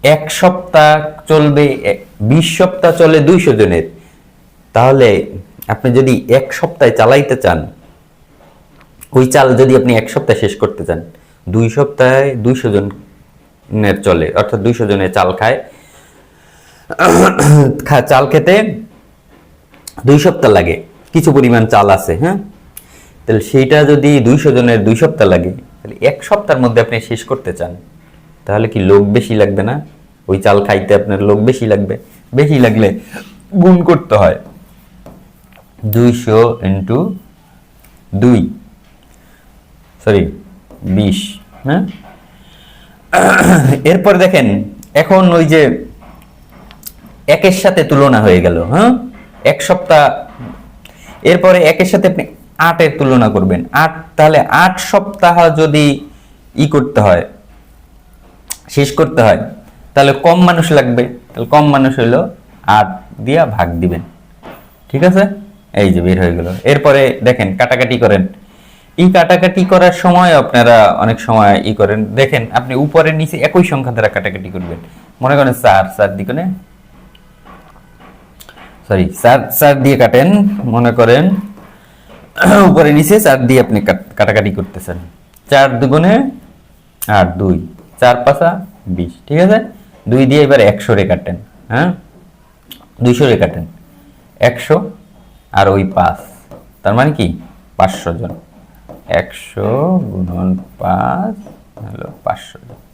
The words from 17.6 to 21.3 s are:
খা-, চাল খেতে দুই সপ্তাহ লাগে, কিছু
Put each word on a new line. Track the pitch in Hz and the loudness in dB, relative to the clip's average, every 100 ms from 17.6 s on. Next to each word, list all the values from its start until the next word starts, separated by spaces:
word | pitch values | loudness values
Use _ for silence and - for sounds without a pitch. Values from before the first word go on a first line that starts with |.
| 131 - - | 4 -2 -2
খা-, | 139 123 | -2 2
চাল | 131 143 | 0 2
খেতে | 151 139 202 220 - - _ _ _ _ _ _ _ _ _ - - 127 | 0 2 0 0 -8 -16 _ _ _ _ _ _ _ _ _ -20 -6 2
দুই | 147 | 2
সপ্তাহ | 175 185 120 | 2 0 2
লাগে, | 95 85 80 - _ _ | 2 0 -6 -10 _ _
কিছু | 165 160 | 0 2